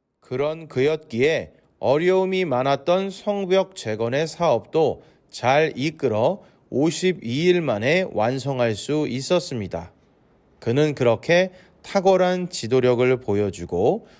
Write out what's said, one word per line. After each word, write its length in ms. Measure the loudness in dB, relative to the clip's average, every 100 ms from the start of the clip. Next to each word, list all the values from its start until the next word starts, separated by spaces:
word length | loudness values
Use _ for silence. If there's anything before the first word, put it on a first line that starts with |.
| _ _
그런 480 | -10 -4 -4 -6 -6
그였기에 840 | 0 0 0 -4 0 2 0 -4 -14 _ -6
어려움이 640 | 0 2 2 2 2 0
많았던 680 | 0 0 0 0 0 0 -2
성벽 680 | -6 -6 -4 0 0 0 -4
재건의 500 | -8 -4 -2 -2 -4
사업도 760 | -2 0 0 0 0 0 0 -10 _ _
잘 420 | -4 0 2 2 -2
이끌어 680 | -6 -4 -2 0 0 -2 -8 _ -6
오십이 520 | 0 0 0 -2 -2
일 400 | -4 0 2 2
만에 440 | 2 -2 0 0 0
완성할 600 | -2 0 -2 -4 0 0
수 320 | -2 -2 -2 -2
있었습니다. 840 | -4 -2 -2 -2 -6 -6 -8 -10 _ _ _ _ _ _ _
그는 360 | -2 0 0
그렇게 580 | 2 0 0 2 2 2 -4 -20 _ -6
탁월한 640 | 0 4 4 4 0 -4
지도력을 680 | -8 0 2 4 4 2 0
보여주고 880 | 0 0 -2 -4 -6 0 0 0 -6 -20